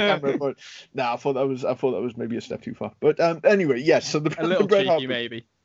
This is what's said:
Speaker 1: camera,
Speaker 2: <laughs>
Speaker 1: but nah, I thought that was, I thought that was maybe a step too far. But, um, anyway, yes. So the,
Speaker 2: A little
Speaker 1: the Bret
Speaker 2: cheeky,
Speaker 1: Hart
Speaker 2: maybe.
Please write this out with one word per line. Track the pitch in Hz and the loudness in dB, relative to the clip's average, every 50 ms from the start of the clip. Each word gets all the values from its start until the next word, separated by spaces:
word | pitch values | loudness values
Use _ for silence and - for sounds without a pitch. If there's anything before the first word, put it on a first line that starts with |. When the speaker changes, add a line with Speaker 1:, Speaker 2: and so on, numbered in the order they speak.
| 208 202 190 160 | 4 4 2 2
Speaker 1:
camera, | 143 139 131 | 0 -2 -2
Speaker 2:
<laughs> | 135 | 0
Speaker 1:
but | 139 135 110 - - - - - - _ - | -2 -4 -4 -6 -14 -20 -20 -20 -20 _ -4
nah, | 135 123 120 120 | -2 -2 -2 -2
I | |
thought | 120 - 143 135 | -2 -2 -2 0
that | 131 139 | 2 0
was, | 135 131 123 131 | 0 0 -2 -2
I | - 127 | -2 0
thought | - 143 131 | 0 0 0
that | 117 92 | 0 0
was | 120 123 113 | -4 -4 -4
maybe | 117 117 113 117 | -6 -6 -4 -4
a | 113 | -6
step | - - 110 107 | -6 -6 -10 -8
too | - 110 113 | -8 -12 -8
far. | - 104 107 - _ | -8 -8 -10 -6 _
But, | - 151 151 - | 2 2 4 4
um, | 165 165 165 151 - | 2 2 0 0 0
anyway, | - 208 196 170 139 123 123 | 2 2 4 4 2 0 2
yes. | 147 160 - - - - | 4 4 4 4 2 0
So | - 151 | -2 -2
the, | 151 160 151 165 | -2 -2 -2 -2
Speaker 2:
A | 160 | -2
little | 170 185 180 - | 0 0 0 2
Speaker 1:
the | 175 | 2
Bret | 208 196 | 2 2
Speaker 2:
cheeky, | 190 185 | 4 4
Speaker 1:
Hart | 165 151 131 | 2 0 0
Speaker 2:
maybe. | 127 123 120 120 117 117 113 - _ _ _ | -2 -4 -4 -6 -6 -8 -12 -14 _ _ _